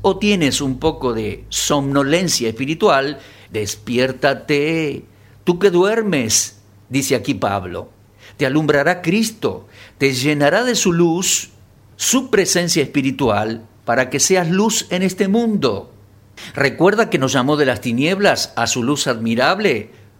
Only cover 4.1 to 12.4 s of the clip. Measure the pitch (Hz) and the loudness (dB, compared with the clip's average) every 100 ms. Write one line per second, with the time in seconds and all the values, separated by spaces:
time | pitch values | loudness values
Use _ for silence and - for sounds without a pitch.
4.1 | - 143 135 - 143 151 165 151 - - | 0 0 0 -2 0 0 -2 -4 -6 -14
5.1 | - - - - 175 196 175 190 226 214 | -20 -20 -8 -2 2 4 4 4 2 0
6.1 | 151 113 - - - _ - - 135 135 | 0 0 -2 -2 -10 _ -20 -6 -2 0
7.1 | 127 - 104 104 101 90 87 - - _ | 0 0 -2 -2 -2 -4 -10 -12 -18 _
8.1 | _ - - 131 147 151 143 147 180 160 | _ -16 -4 0 0 2 2 2 0 0
9.1 | 208 220 - 123 - - - - - 139 | 0 0 -2 -6 -6 -12 -20 -16 -2 0
10.1 | 127 143 147 143 190 247 226 190 170 175 | 0 0 2 2 2 0 0 2 2 2
11.1 | 170 185 - - - - - - - - | 2 -2 -2 -6 -18 -20 -20 -20 -8 -2
12.1 | 262 262 202 | -2 0 0